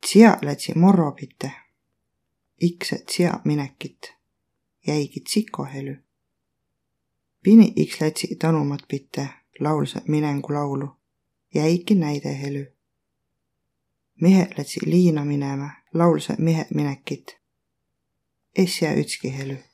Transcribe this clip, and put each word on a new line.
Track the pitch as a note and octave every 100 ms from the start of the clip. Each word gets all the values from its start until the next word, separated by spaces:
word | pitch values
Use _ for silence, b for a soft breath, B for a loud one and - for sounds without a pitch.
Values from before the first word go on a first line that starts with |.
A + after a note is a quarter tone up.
Tsia | - G3 A3+ -
lätsi | D3 C#3 -
morrobite, | - F3+ F#3 D#3 C#3 C3+ _ - - _ _ _ _ _ _ _ _ _ _
ikse | F3 F3 - C#3+
tsia | - - F3 -
minekit, | - D3 C#3 _ - _ - _ _ _ _ _ _ _ -
jäigi | D3+ C#3 -
tsiko | - - G#3+ -
helü. | C#3 C3+ C#3 C#3 _ _ _ _ _ _ _ _ _ _ _ _ _ _
Pini | - A3+ G#3+ -
iks | - -
lätsi | D#3 D#3 - -
tanumat | D#3+ D#3+ C#3+ C#3+ -
pite, | C#3 _ - C#3 - _ -
laulsõ | D3 D3+ C#3+ - -
minengu | D3+ D3+ C#3+ C#3
laulu, | D3 C#3+ C#3 C#3 - _ _ _ _ _
jäiki | - D#3 E3+ F3
näide | G#3 D#3 D3 C#3+ C#3
helü. | C#3 C#3 C#3 _ _ _ _ _ _ _ _ _ _ _ _ _ _ _
Mehe | E3+ F#3+ - -
lätsi | C#3 - -
liina | E3+ F3+ D#3
minemä, | C#3+ C#3+ C#3 C#3 C#3+ - _
laulsõ | E3 E3+ D#3 - -
mehe | D#3+ D#3+ -
minekit. | D3 D3 C3+ - C#3+ - - _ _ _ _ _ _ _ _ _ _ _ -
Es | F#3 -
jää | D#3+
ütski | D3+ D3 - C3 C3+
helü. | C3+ C3+ _